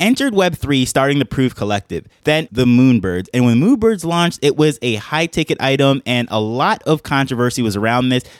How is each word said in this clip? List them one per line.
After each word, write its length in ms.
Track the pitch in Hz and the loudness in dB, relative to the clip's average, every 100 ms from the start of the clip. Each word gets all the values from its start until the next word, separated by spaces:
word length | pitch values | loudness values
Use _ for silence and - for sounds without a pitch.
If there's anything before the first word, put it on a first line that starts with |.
entered 340 | 196 262 277 | 0 0 0
Web 220 | 202 180 156 | 0 0 -2
three 300 | 139 135 127 | -2 0 0
starting 320 | 139 135 143 | 0 0 0
the 80 | 135 | -2
Proof 280 | - 127 | 0 -2
Collective, 520 | - 104 101 - 85 - _ | -2 -4 -4 -4 -10 -10 _
then 240 | - 156 - | -2 -2 -2
the 140 | 113 | 0
Moonbirds. 640 | 123 120 131 120 92 90 95 | 4 4 4 4 0 -4 -4
And 100 | 123 | 0
when 160 | 123 117 | 2 2
Moonbirds 460 | 180 247 226 208 165 | 2 2 2 0 -2
launched, 320 | 170 170 - | 0 0 0
it 160 | - - | 0 2
was 220 | 147 143 | 0 0
a 140 | 120 | -4
high-ticket 680 | 107 - 156 165 - 151 160 | -4 -4 -4 -2 -4 -4 -2
item, 420 | 131 139 139 139 - | 0 2 2 0 -2
and 200 | 123 120 | -4 -2
a 100 | 110 | -4
lot 420 | 107 120 170 214 | -4 -2 -2 -2
of 180 | - 156 | -2 -4
controversy 580 | - 139 135 113 123 120 | -2 -2 -2 -2 -2 -2
was 160 | 113 101 | -2 -2
around 320 | 110 123 127 | 0 0 0
this. 160 | 123 - - | -2 -4 -12